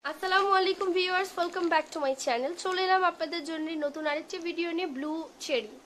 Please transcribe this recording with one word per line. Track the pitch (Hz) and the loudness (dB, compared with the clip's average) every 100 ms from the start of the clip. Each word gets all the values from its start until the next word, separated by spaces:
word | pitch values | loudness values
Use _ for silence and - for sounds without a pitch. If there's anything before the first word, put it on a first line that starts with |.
| 277 | -8
আসসালামু | 311 381 381 392 381 | -4 2 4 6 4
আলাইকুম | 370 381 381 359 | 4 2 2 2
ভিউয়ার্স, | 370 370 381 - | 2 2 0 -2
welcome | 349 370 349 | -2 0 2
back | 320 311 | 2 2
to | 330 269 | -2 -2
my | 269 | 0
channel। | - 233 269 349 | 0 0 -2 -4
চলে | 381 370 370 | -2 0 4
এলাম | 381 370 | 4 4
আপনাদের | 339 320 339 302 | 0 -4 -4 -4
জন্য | 320 311 320 294 | -4 -4 -2 -4
নতুন | 302 302 | -2 -2
আরেকটি | 294 302 370 339 | -2 -4 -8 -6
video | 330 339 330 | -4 -2 -2
নিয়ে, | 370 262 | -4 -4
blue | 302 320 311 - | -6 -6 -8 -12
cherry। | - 262 214 254 | -2 -2 -2 -16